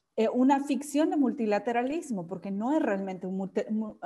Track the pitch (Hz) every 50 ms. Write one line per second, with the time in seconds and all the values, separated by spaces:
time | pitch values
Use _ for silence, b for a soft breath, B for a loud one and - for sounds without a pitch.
0 | b _ _ - 220 220 - 247 254 269 277 277 285 294 277 233 294 - - 285
1 | 320 - 370 311 269 233 208 - 226 214 202 208 208 240 233 233 240 262 294 339
2 | 320 285 233 190 170 170 190 185 - 196 196 196 220 254 302 320 302 240 202 190
3 | 196 190 185 180 196 185 190 190 190 185 - 214 - - 214 214 220 214 - -
4 | -